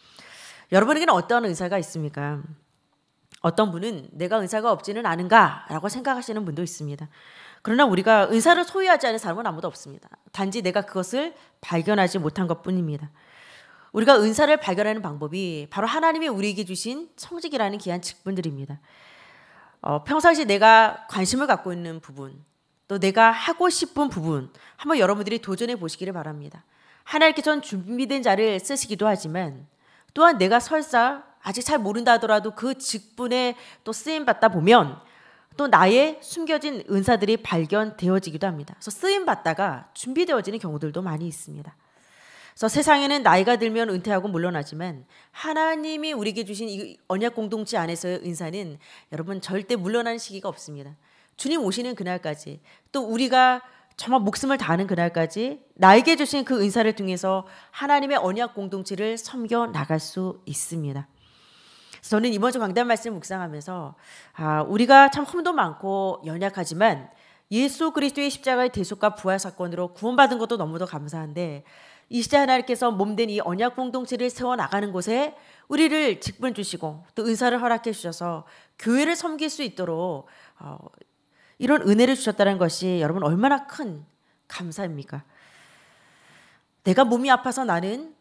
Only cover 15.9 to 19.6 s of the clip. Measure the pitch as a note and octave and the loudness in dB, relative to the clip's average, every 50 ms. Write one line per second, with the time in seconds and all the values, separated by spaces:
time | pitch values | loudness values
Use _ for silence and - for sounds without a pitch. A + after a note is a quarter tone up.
15.9 | B3+ D#4+ D#4+ E4 D#4 D#4+ E4 D4+ A3+ G3 G3 G#3 G3 G3 G#3 F3 F#3 - - A3+ | 0 2 2 2 2 2 -2 -2 -2 -2 -2 -4 -4 -4 -6 -6 -6 -8 -6 -8
16.9 | B3+ D4 E4+ E4 _ - - - F4 E4+ D#4+ E4+ D4 B3 G#3+ G3 G3+ G#3 - F#3 | -8 -10 -12 -14 _ -20 -16 -14 -12 -10 -8 -6 -2 -2 -2 -2 -2 -6 -6 -6
17.9 | F3 F3+ F3 - - _ _ F#3+ G3 F#3 E3+ E3 C#3+ C3+ C#3 C3+ C#3+ D3 _ _ | -6 -6 -8 -10 -14 _ _ -6 -6 -4 -6 -6 -8 -8 -10 -12 -14 -16 _ _
18.9 | _ - - - - - - - - - _ _ - - | _ -20 -20 -20 -20 -20 -20 -20 -20 -20 _ _ -20 -20